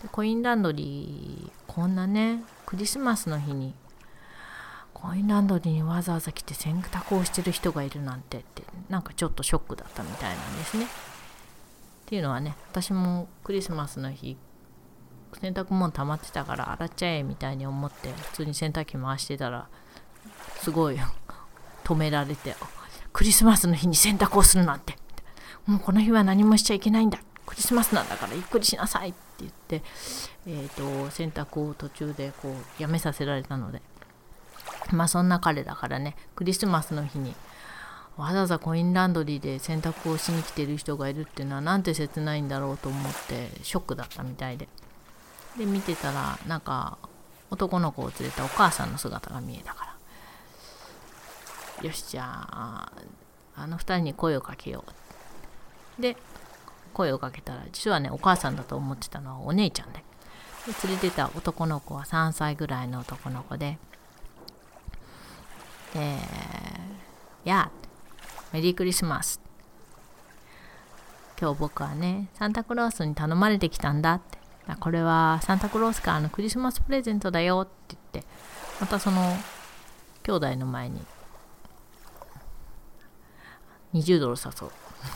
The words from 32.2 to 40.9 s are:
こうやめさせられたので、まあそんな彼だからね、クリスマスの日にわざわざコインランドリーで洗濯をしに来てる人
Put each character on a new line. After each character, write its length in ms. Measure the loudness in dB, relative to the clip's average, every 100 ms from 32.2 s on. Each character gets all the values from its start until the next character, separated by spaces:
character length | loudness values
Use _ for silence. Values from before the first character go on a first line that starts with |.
| -8 -8
こ 80 | -8
う 320 | -8 -10 -6
や 60 | 0
め 120 | 0
さ 140 | 0
せ 120 | -2 -2
ら 100 | -2
れ 80 |
た 140 | -4 -6
の 140 | -6
で、 100 | -8 -12 -20 -20 -20 -20 -20 -20 -16 -14 -10 0
ま 140 | 2 4
あ 20 |
そ 140 | 4
ん 80 | 6
な 100 | 6
彼 240 | 4 0
だ 120 | -2 -6
か 120 | -4
ら 120 | -4
ね、 160 | -4 -8 -14 -2
ク 80 |
リ 100 | 0
ス 120 | 2 4
マ 160 | 2
ス 100 | 2
の 120 | -4 -4
日 140 | -4
に 160 | -6 -8 -14 -18 -16 -14 -14 -16 -16 -8
わ 160 | 0
ざ 80 | 2
わ 60 | 4
ざ 120 | 2
コ 160 | 2 2
イ 80 |
ン 100 | 4
ラ 140 | 6 6
ン 60 |
ド 100 | 4
リ 140 | 2 -2
ー 20 |
で 200 | -2 -4
洗 220 | -2 -2
濯 280 | -2 -2 -2
を 80 | 0
し 120 | 0
に 120 | -2
来 80 | -2
て 140 | -4 -2
る 120 | -2
人 200 | -4